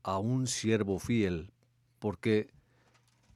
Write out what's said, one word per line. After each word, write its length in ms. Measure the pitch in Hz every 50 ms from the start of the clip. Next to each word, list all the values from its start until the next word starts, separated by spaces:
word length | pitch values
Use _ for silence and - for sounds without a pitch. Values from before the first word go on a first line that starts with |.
| -
a 160 | 95 95 95
un 280 | 104 117 127 131 131
siervo 520 | 123 - - - 110 110 107 104 98 95 85
fiel, 540 | - - 120 113 104 92 90 82 87 - _ _ _ _ _ _ _ _ _ _
porque 520 | - 107 92 - - 113 107 107 107 - _ - _ _ _ _ _ _ _ _ _ _ _ _ _ _ -